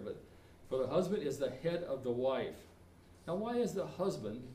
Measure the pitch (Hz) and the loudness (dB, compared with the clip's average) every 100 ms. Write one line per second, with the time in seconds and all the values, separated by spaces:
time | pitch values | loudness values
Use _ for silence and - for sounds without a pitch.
0 | 101 - - - - - - 131 127 160 | -2 -8 -12 -20 -20 -20 -2 0 4 4
1 | 180 208 143 - 131 123 - 170 - 135 | 4 2 0 0 -2 0 0 0 -2 -2
2 | 123 120 131 127 104 - - - - - | 0 2 2 2 0 -6 -16 -20 -20 -20
3 | - - - 185 226 240 208 185 - - | -20 -12 -4 -2 0 2 2 0 -4 0
4 | 190 - 107 120 - | 0 0 -4 -6 -6